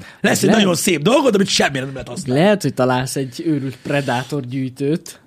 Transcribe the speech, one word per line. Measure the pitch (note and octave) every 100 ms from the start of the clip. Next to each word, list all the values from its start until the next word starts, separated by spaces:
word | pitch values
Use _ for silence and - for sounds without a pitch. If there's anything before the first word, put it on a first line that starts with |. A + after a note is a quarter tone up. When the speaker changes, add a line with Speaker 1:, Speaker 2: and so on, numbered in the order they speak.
| - -
Speaker 1:
Lesz | G#3
Speaker 2:
Ez | B3
Speaker 1:
egy |
Speaker 2:
lehet. | - A3
Speaker 1:
nagyon | G3 E3+
szép | - D#3
dolgod, | D#3 C#4 C4+ G3+
amit | F#3+
semmire | - F#3 C#3
nem | C3+
lehet | C3 A#2+
használni. | B2 - C3
Speaker 2:
Lehet, | G3 G3+
hogy | C#3
találsz | B2 B2+ B2+ C3 D3
egy | C3 A#2+ E3
őrült | D3 C3+ B2
Predator | - C#3+ C3+ B2 B2+ D3 B2
gyűjtőt, | C3+ C3 B2+ C#3+ E3 - -